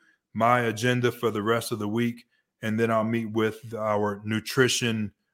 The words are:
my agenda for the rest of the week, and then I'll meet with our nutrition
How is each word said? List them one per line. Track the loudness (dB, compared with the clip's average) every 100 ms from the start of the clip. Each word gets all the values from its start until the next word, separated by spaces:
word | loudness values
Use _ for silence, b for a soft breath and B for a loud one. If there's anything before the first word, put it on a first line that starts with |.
| b b _
my | 0 4 4
agenda | 2 0 0 2 0
for | 0 -2
the | 0
rest | 0 0 -2
of | -4
the | -4
week, | -2 -2 -4 -14 _ _ _
and | -4 0
then | 2
I'll | 2
meet | 0 -2 -2
with | 0 0 -2 -10
our | -6 0 2 0 -2
nutrition | -2 -4 -2 2 2 2 0 -2 -4 -8 _